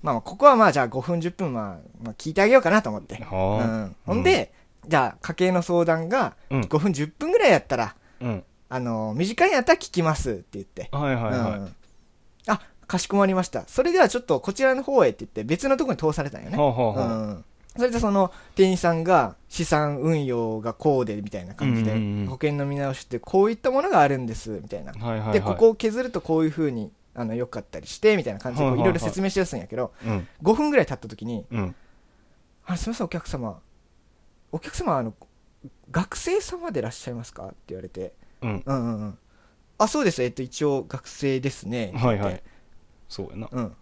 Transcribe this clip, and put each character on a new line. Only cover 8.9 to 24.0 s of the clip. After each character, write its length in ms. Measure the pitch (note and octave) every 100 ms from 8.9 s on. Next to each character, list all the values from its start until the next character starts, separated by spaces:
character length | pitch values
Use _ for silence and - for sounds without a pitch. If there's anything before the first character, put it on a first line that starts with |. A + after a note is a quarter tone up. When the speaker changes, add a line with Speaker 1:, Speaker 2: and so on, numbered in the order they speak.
| A2+ A2 A2
Speaker 1:
短 300 | F#3 A3+ F#4
い 20 |
ん 40 |
や 80 | D#4+
っ 40 |
た 80 | A#3+
ら 60 | D#4+
聞 120 | -
き 120 | -
ま 120 | D#3+
す 160 | D#3 C3+
っ 40 |
て 100 | G2+ -
言 100 | G2+
っ 20 | F#2+
て。 240 | - F2
Speaker 2:
は 180 | C#3 C#3+
い 40 |
は 60 | B2+
い 40 |
は 320 | A2+ B2+ A2+ G#2
い。 20 |
Speaker 1:
う 40 |
ん。 120 | G2 - _ - _ _ _ _ -
「あ、 140 | G#3 - - -
か 120 | F#3
し 80 | -
こ 100 | G3+
ま 100 | G3
り 60 |
ま 100 | F#3
し 40 | F3+
た。 160 | A#2+ -
そ 160 | -
れ 100 | C#4+
で 60 | F4+
は 120 | C#4+
ち 80 | B3
ょ 20 |
っ 40 |
と 160 | A#3+ C#3
こ 120 | -
ち 100 | G3
ら 120 | C4
の 80 | C4
方 200 | C#4 C4+ D3+
へ」 20 |
っ 20 |
て 60 | G2+
言 80 | -
っ 20 |
て、 120 | -
別 260 | G#2+ E3 C#4
の 80 | C4+
と 80 | C4+
こ 60 |
に 40 | G3
通 160 | D#3
さ 100 | D3+
れ 60 | C#3+
た 100 | -
ん 60 |
よ 60 | -
ね。 60 | D3+
Speaker 2:
ほ 120 | D3
う 40 |
ほ 180 | A#2+ A#2+
う 20 |
ほ 80 | G#2
う。 20 |
Speaker 1:
う 40 | A#2
ん。 380 | A2+ G#2+ G2 - _ - -
そ 60 |
れ 80 | B3
で 80 | A#3
そ 120 | A3+
の 200 | G3+ F#3 - - -
店 140 | F#3+
員 60 | F3+
さ 160 | E3+
ん 100 | E3
が 300 | E3 F3+ A2+ - -
資 160 | -
産 340 | E3+ D#3 D3+ C#3+
運 260 | D#3 D#3+ C#3
用 340 | A#2+ A#2 A2
が 140 | A2
こ 260 | A2+ D#3 C#3
う 40 | A#2
で 140 | G#2
み 80 | G2+
た 100 | G2+
い 60 | F2+
な 80 |
感 200 | G2 C#3+
じ 80 | A#2
で、 100 | G#2+
Speaker 2:
う 20 |
ん 20 | A2
う 40 |
ん 200 | G#2 G#2
う 20 |
ん。 20 | G2
Speaker 1:
保 80 |
険 180 | - D3+
の 140 | D3 C#3
見 100 | C#3+
直 160 | C#3
し 120 | C3+
っ 20 | -
て 120 | A#2+
こ 260 | - F#3+
う 60 | G3+
い 40 |
っ 20 | A3+
た 140 | -
も 100 | C4
の 80 | E4+
が 100 | B3